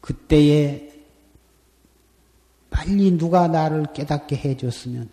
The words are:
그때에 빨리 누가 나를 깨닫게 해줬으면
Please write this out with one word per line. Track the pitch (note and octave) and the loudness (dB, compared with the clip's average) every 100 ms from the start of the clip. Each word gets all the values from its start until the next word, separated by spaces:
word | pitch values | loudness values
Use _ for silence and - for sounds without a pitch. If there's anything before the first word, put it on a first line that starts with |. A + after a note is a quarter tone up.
그때에 | - - _ D3+ D3 D3+ C#3+ C#3+ - - _ _ _ _ _ _ _ _ _ _ _ _ _ _ _ _ _ | -10 -12 _ 4 6 4 2 -4 -14 -20 _ _ _ _ _ _ _ _ _ _ _ _ _ _ _ _ _
빨리 | - - G3+ G3 F3 | -6 -2 2 4 2
누가 | E3 F3+ E3+ | 2 2 2
나를 | D#3+ D#3 D#3 D3+ | 2 0 -2 -4
깨닫게 | - D3 D3 - C#3 | -6 -6 -6 -4 -6
해줬으면 | C#3+ C3 B2+ A#2+ B2 B2 A#2 | -4 -4 -6 -8 -10 -12 -12